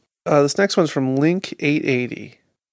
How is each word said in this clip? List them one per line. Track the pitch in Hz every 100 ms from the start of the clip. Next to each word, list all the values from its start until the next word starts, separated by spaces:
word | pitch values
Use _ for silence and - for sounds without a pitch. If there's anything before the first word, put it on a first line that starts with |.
| _ _ -
Uh, | 147
this | 143 -
next | 196 -
one's | 156
from | 143 131 135
Link | 156 185 - -
eight | 151 151 -
eighty. | 127 123 - 107 - _ _ _